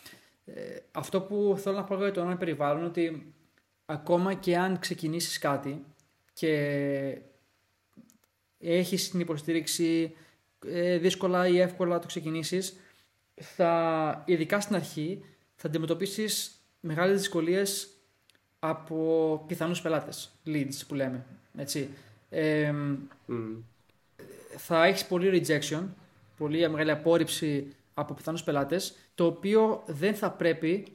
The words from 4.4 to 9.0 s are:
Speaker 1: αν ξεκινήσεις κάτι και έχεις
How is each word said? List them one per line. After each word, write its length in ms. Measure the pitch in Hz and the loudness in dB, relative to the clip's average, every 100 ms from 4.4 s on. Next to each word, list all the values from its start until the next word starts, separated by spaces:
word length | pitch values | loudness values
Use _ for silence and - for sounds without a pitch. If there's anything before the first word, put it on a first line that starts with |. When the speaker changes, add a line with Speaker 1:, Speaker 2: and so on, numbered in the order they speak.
| 185 175 | 0 2
Speaker 1:
αν 220 | 185 180 | 2 -2
ξεκινήσεις 600 | - 175 156 170 165 - | -4 -4 -4 -4 -4 -2
κάτι 460 | 147 139 139 151 - _ _ _ _ | 0 0 -4 -10 -14 _ _ _ _
και 880 | - 160 151 143 143 143 139 139 - - _ _ _ _ _ _ - - _ _ _ _ _ | -4 0 2 0 0 0 -2 -4 -8 -12 _ _ _ _ _ _ -20 -20 _ _ _ _ _
έχεις 520 | 170 175 175 190 | 0 0 2 -2